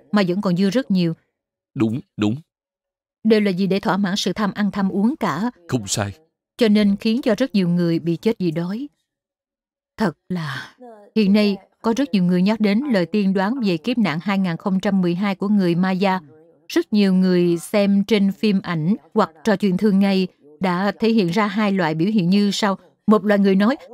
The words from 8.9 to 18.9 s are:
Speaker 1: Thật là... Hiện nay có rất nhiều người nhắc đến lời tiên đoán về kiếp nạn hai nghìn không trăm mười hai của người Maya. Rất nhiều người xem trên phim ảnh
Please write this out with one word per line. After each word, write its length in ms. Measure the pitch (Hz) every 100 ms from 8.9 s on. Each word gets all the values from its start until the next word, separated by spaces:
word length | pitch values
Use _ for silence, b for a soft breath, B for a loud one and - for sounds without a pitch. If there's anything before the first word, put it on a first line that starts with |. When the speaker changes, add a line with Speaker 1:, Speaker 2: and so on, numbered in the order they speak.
| _ _ _ _ _ _ _ _ _ _ -
Speaker 1:
Thật 200 | 208 - -
là... 460 | 180 151 131 - _ 240 226 - 220
Hiện 180 | 196
nay 240 | 208 208 190 _ _ 226
có 60 | 233
rất 160 | 277
nhiều 100 | 196
người 180 | 180 180
nhắc 180 | 190 220
đến 220 | 208 208 294
lời 140 | 208 165
tiên 280 | 214 190
đoán 200 | 190 190 277 202
về 120 | 170
kiếp 200 | 240 247
nạn 220 | 180 156
hai 180 | 208 196
nghìn 180 | 185 165
không 220 | 208 190
trăm 220 | 208 196
mười 140 | 180 170
hai 200 | 202 190
của 120 | 202
người 280 | 208 180 170
Maya. 440 | 185 180 196 185 143 - _ _ _
Rất 260 | 339 -
nhiều 200 | 208 196
người 440 | 185 185 180 175 170
xem 460 | - 208 202 196
trên 280 | 196 208 196
phim 300 | - 214 196
ảnh 320 | 185 165 160